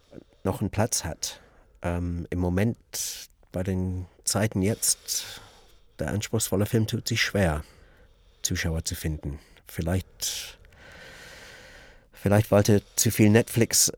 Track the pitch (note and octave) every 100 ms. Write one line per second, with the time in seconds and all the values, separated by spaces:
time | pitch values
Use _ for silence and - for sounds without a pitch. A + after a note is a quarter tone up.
0 | _ - - _ F#2+ - G2+ - A2 -
1 | E2+ - - - - _ _ - F2 F2
2 | F2 F2 - F2+ F2+ F2+ A2+ - _ -
3 | - - - _ _ F2+ F#2 F#2 F#2 F#2
4 | F2+ _ - G2+ G#2+ G#2 F#2+ A2+ - -
5 | - - - - - - - - _ -
6 | - G2+ - - - F#2+ G#2 A2+ G#2+ A2
7 | - A#2 - - E2+ D#2 - - - -
8 | - _ _ _ - F2+ E2+ D#2+ - F2+
9 | D#2+ D2+ D2 D2+ - - - - E2 F#2+
10 | - - - - - - - - - -
11 | - - - - - - - - - -
12 | _ - G2+ G#2 - G2+ G2+ G2+ - -
13 | - - G#2+ A2 - A#2 A2+ - -